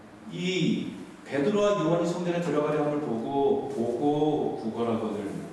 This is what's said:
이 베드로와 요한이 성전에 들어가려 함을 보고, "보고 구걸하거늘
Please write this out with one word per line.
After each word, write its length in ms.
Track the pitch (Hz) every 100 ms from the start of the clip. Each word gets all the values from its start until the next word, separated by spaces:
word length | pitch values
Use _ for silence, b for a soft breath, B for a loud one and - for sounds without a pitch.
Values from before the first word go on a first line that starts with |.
| - - -
이 640 | 165 180 185 139 - - - - - -
베드로와 580 | 139 208 202 208 165
요한이 240 | 156 170 170
성전에 320 | 180 175 170
들어가려 440 | 151 147 151 151 147
함을 160 | 147
보고, 640 | - 113 - 139 139 - -
"보고 880 | - 113 117 147 147 151 151 - -
구걸하거늘 680 | 110 113 117 110 107 101 98 - -